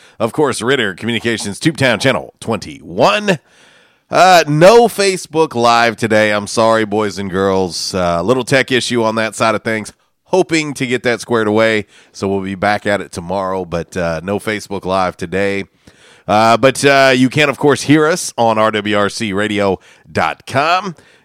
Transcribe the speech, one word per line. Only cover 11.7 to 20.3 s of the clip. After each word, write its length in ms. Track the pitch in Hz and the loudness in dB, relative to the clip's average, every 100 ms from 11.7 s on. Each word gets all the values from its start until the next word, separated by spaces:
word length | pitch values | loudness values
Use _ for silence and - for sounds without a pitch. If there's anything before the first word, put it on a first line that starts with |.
| 107 98 _ _ | 0 -4 _ _
so 160 | - 98 | -8 -4
we'll 140 | 98 | -4
be 120 | 95 | -4
back 320 | 95 101 104 107 | -4 -2 -2 -2
at 160 | 101 | -4
it 100 | 78 | -4
tomorrow, 540 | - 85 98 95 95 87 | -12 -6 -4 -4 -6 -6
but, 320 | 85 80 92 | -6 -6 -6
uh, 240 | 85 80 | -4 -6
no 140 | 90 101 | -6 -6
Facebook 480 | - 104 - 98 90 | -4 -8 -8 -10 -4
Live 320 | 95 90 - | -2 -2 -6
today. 460 | 90 90 101 98 95 _ _ _ _ _ - | -8 -4 -4 -6 -10 _ _ _ _ _ -2
Uh, 280 | 104 113 117 | 2 4 4
but, 300 | 131 - 143 | 2 2 2
uh, 260 | 139 135 131 | 4 4 4
you 120 | 131 | 2
can, 220 | 147 147 | 2 0
of 80 | 123 | 2
course, 240 | 151 127 | 0 0
hear 240 | - 156 151 | 2 2 2
us 260 | 175 - - | -2 -4 -2
on 220 | 117 110 | 0 2
R 100 | 110 | 0
W 260 | 107 104 104 | 0 -2 0
R 140 | 101 | -2
C 240 | - 110 | -4 -6
radio 460 | 95 107 101 101 90 _ _ _ | -4 -2 0 0 -2 _ _ _
dot 340 | 87 82 | -4 -2